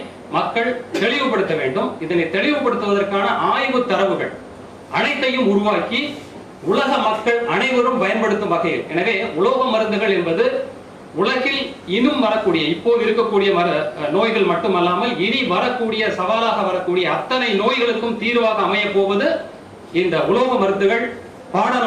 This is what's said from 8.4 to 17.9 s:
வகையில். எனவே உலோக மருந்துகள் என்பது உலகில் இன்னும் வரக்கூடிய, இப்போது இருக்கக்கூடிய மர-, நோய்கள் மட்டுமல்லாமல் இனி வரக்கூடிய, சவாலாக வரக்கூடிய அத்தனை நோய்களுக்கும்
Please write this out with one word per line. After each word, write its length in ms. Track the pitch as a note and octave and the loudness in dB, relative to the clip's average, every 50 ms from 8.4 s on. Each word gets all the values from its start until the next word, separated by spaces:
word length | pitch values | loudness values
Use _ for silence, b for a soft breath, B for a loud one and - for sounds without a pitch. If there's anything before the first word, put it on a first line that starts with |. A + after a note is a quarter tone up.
| G3+ F3 | 0 0
வகையில். 340 | E3+ E3 - E3 C#3+ A#2 - - | 0 0 0 0 -2 -4 -4 -4
எனவே 260 | D3+ E3+ F#3 A3+ G#3 G3 - - D3+ | -2 -2 0 0 0 -2 -2 -4 0
உலோக 280 | D#3 F#3+ B3 C4+ B3+ B3 | 0 2 2 2 2 2
மருந்துகள் 520 | A3+ A3 A3 G#3+ G3+ G3+ G3 G#3+ G3+ G3 | 2 2 2 2 0 0 0 2 2 2
என்பது 280 | F3 E3+ E3 E3 F#3+ A#3+ C4 - - - - - - - - - - - - - | 2 0 0 2 2 2 2 0 -2 -4 -8 -12 -16 -18 -18 -18 -18 -18 -8 -4
உலகில் 440 | D3+ G3 B3 B3+ B3+ B3+ C4+ C4+ C4+ B3+ - - - - | -2 0 0 0 0 0 0 -2 -2 -4 -6 -10 -12 -6
இன்னும் 340 | E3 F3+ A#3 B3+ D4 D4 C4 | -4 0 2 2 2 2 2
வரக்கூடிய, 420 | A#3 G#3+ - - - F#3+ E3 D#3+ D3+ | 2 2 2 2 2 2 2 2 2
இப்போது 340 | D3+ E3+ - - A#3 A#3 A#3 A3 | 0 -2 0 2 2 2 4 4
இருக்கக்கூடிய 460 | - - A#3 A3 G3+ G3+ G3 F#3+ G3 F3+ | 2 2 2 2 2 2 2 4 4 4
மர-, 300 | E3+ F3 E3+ D3+ D3+ D3+ - - D3+ D3+ D3 | 2 2 2 2 0 -2 -4 -4 -4 -2 0
நோய்கள் 380 | D#3 G3 A3+ A3+ - G#3 F#3+ F3 | 2 2 2 2 2 2 2 2
மட்டுமல்லாமல் 640 | E3+ E3 - G#3 F3+ F3 F3 F3 F3+ F#3+ A3+ A#3+ - - | 2 2 2 2 2 2 2 2 2 2 0 0 0 0
இனி 240 | F3+ A3 B3 B3+ - | 0 0 0 0 0
வரக்கூடிய, 680 | F3 F3+ F#3 - B3 B3 B3 A#3 A3 A3 G#3+ A3 G3+ | 0 0 0 0 0 0 -2 -2 -2 0 0 0 -2
சவாலாக 500 | - E3+ F#3 G3 A3 A3+ A#3 A3 - G#3 | -2 0 0 0 0 2 2 0 0 0
வரக்கூடிய 440 | G3+ F#3+ F3+ F3+ F3 F3+ F3 F#3 F3+ D#3 | 0 0 -2 -2 -2 0 0 0 0 0
அத்தனை 380 | - - - - B3+ B3+ A#3+ A#3 G3+ | -2 -2 -2 -2 -2 0 0 0 0
நோய்களுக்கும் 640 | G3 G#3+ A#3+ B3+ A#3+ A#3 A#3 | 2 2 2 2 2 2 0